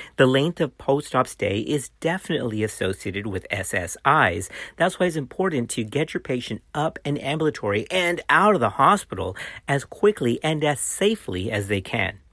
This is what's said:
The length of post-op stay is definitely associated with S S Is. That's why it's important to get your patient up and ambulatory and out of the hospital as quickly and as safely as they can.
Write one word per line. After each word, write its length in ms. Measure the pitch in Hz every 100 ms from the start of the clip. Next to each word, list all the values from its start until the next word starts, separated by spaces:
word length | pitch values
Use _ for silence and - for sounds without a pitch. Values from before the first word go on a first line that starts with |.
| - -
The 100 | 131
length 340 | 131 156 -
of 160 | 151 -
post-op 480 | - 139 - 127 -
stay 360 | - 98 101
is 280 | - 147 - -
definitely 640 | 160 185 - 151 123 107
associated 600 | 107 - 95 98 101 95 107
with 220 | 95 -
S 240 | 104 -
S 240 | 98 87 - 139
Is. 420 | 151 113 90 92 - - -
That's 220 | 175 -
why 80 | 180
it's 80 | 156
important 560 | 127 - 190 143 117
to 120 | -
get 300 | 110 143 160
your 80 | -
patient 400 | - 127 - 107 - 147
up 240 | 151 -
and 160 | 147 143
ambulatory 680 | 135 151 156 - 104 104 -
and 320 | 185 175 175 -
out 240 | 151 208
of 80 | 185
the 80 | 113
hospital 680 | - 147 196 - 101 92 - - - -
as 180 | 139 -
quickly 540 | - 208 208 123 120
and 200 | 156 156
as 160 | 151 139
safely 720 | - - 202 220 - 90 95
as 160 | 107 98
they 140 | 101
can. 380 | - 117 92 - _